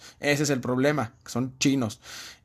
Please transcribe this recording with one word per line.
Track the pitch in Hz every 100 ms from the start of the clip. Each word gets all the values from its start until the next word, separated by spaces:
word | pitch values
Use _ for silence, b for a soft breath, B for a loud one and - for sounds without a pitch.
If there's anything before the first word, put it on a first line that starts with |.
| B -
Ese | 143 143
es | 147
el | 135
problema, | 120 127 139 151 110 -
que | -
son | 117 131 131
chinos. | 143 135 113 - B
<laughs> | B B B